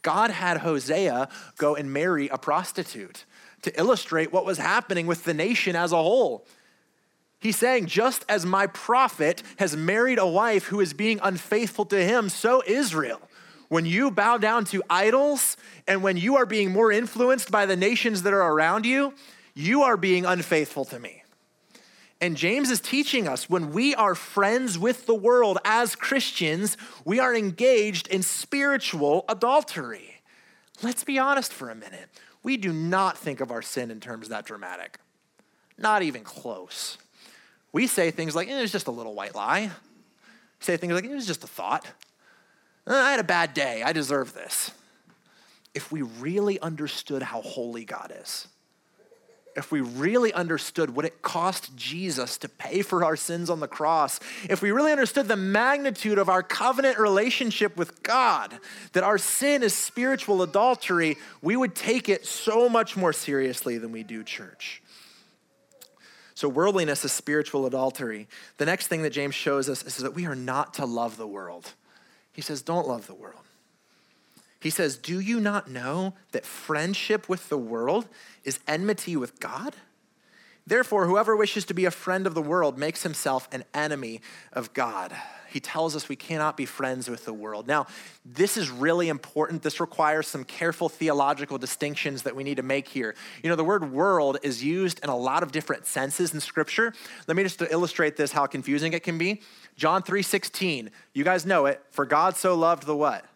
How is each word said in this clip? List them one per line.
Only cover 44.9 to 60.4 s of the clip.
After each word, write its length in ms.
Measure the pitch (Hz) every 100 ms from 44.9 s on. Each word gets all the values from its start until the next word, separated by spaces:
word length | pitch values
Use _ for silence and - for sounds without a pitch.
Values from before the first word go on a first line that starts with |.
| _ _ _ _ _ _ _ _
If 180 | - -
we 120 | 156
really 580 | 127 113 135 190 202 196
understood 600 | 165 156 151 - - 139
how 180 | 127 120
holy 460 | - - 120 117 110
God 260 | - 113 -
is, 280 | - - - _ _ _ _ _ _ _ _ _ _ -
if 140 | -
we 100 | 302
really 520 | 123 123 156 240 233
understood 580 | 180 175 160 - - 156
what 140 | 123
it 180 | 156 -
cost 540 | - 170 175 180 - 131
Jesus 600 | 120 156 185 131 123 -
to 100 | -
pay 340 | _ - 175
for 220 | 196 180
our 120 | 165 156
sins 340 | - 170 170
on 100 | 170
the 80 | 147
cross, 500 | - 156 160 143 - - - 185
if 140 | 185
we 100 | 202
really 180 | 226 302
understood 380 | 294 247 - 220
the 80 | 214
magnitude 840 | 190 202 247 285 277 208 214 202
of 100 | 190
our 140 | 185
covenant 560 | 180 - 233 254 269 220
relationship 800 | 214 196 233 - 240 - 208 -
with 260 | 170 -
God, 560 | - 240 247 160 98 - - - -
that 120 | 175
our 140 | 185 208
sin 440 | - - 277 285
is 120 | 233
spiritual 680 | - - - 254 269 - 196